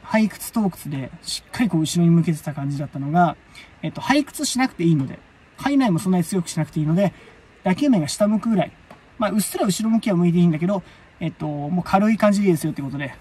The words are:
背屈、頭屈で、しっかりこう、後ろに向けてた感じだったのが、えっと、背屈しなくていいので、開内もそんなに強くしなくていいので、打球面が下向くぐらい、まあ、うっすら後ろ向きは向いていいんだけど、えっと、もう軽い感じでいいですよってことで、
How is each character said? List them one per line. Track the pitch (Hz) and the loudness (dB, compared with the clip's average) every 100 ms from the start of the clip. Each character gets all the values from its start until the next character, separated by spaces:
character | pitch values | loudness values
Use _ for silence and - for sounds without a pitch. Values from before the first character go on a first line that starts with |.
| - | -2
背 | 220 220 | 0 0
屈、 | - - | -2 -6
頭 | 233 202 | -2 -2
屈 | - 147 | -4 -8
で、 | 139 123 - | -8 -8 -12
し | - - - | -12 -12 -10
っ | |
か | - | -4
り | 240 | 0
こ | 165 | 0
う、 | |
後 | 156 170 | 0 2
ろ | |
に | 170 | 6
向 | 170 | 6
け | 160 | 4
て | 156 | -2
た | - | -6
感 | 143 139 | -6 -6
じ | 139 | -6
だ | 143 | -8
っ | |
た | 147 | -8
の | 143 | -2
が、 | 165 170 - - - - - | 2 2 0 -12 -20 -20 -10
え | 160 | -10
っ | |
と、 | - | -6
背 | - 277 | 0 0
屈 | 294 - 294 | 0 -6 -4
し | 247 | -2
な | 262 | -2
く | |
て | - | 0
い | 170 | 2
い | 156 | 2
の | 135 | 0
で、 | - - _ - - | -8 -20 _ -20 -8
開 | 269 285 | 0 2
内 | 254 | 2
も | 165 | 2
そ | 185 | 2
ん | |
な | 180 | 0
に | |
強 | 170 190 | 0 -2
く | 170 | -4
し | - | -4
な | 151 | -4
く | |
て | - | -2
い | |
い | 151 | 0
の | 170 | 2
で、 | 196 - - - _ - | 0 -2 -16 -20 _ -6
打 | - 185 | -4 0
球 | 294 | 2
面 | 220 | 2
が | 151 | 0
下 | - 208 | 0 0
向 | 214 | 0
く | 233 | 0
ぐ | 208 | 0
ら | |
い、 | - - _ - _ - | -2 -8 _ -20 _ -6
ま | 208 | -2
あ、 | |
う | 202 | -2
っ | |
す | - - | -2 -2
ら | |
後 | 262 175 | -2 0
ろ | 220 | 0
向 | 226 | 0
き | 220 | 2
は | 180 | 2
向 | 175 | 2
い | |
て | 170 | 4
い | |
い | 170 | 2
ん | |
だ | 151 | 2
け | 180 | -2
ど、 | 202 - - - _ | -4 -6 -18 -20 _
え | 160 | -10
っ | |
と、 | - 151 | -6 -8
も | 147 143 180 | -6 -4 -4
う | |
軽 | - 196 214 | 0 2 2
い | 226 | 2
感 | 208 | 2
じ | 202 | 4
で | 202 | 2
い | |
い | |
で | 160 | 2
す | |
よ | 160 | 0
っ | |
て | - | -6
こ | 139 | -8
と | 135 | -8
で、 | 143 - | -10 -12